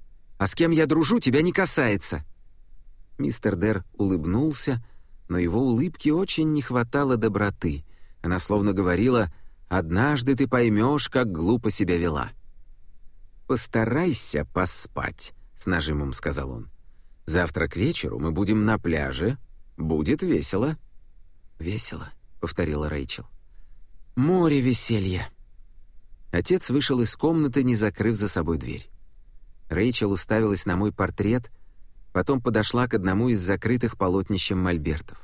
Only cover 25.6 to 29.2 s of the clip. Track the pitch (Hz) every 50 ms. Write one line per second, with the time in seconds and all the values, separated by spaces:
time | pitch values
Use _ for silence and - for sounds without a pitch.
25.6 | - - - - - - - - - - - - - - 87 87 - - 180 180
26.6 | - - 123 147 139 - 135 123 117 113 - - - 160 165 160 151 135 117 139
27.6 | 127 127 117 104 110 104 - - 101 113 113 98 104 98 - 90 78 80 82 73
28.6 | - - - - - - - - - - - -